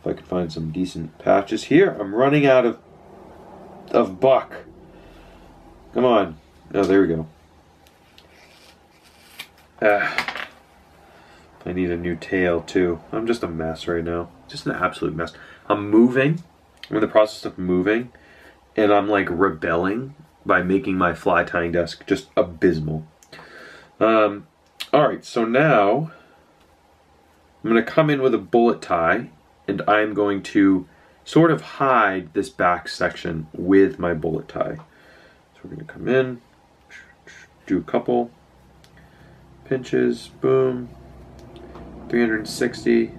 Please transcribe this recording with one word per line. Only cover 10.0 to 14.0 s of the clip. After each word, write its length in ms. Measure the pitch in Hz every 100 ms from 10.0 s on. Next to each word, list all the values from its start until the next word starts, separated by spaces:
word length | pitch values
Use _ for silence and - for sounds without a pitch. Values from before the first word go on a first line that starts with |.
| - - - - - - _ _ _ _ - - - - - - -
I 60 |
need 180 | 90 87
a 60 | 85
new 200 | 87 82
tail, 440 | - 95 90 85
too. 400 | 80 95 90 82 -
I'm 140 | 110 113
just 160 | 117
a 60 | 90
mess 400 | 82 80 80 -
right 160 | 85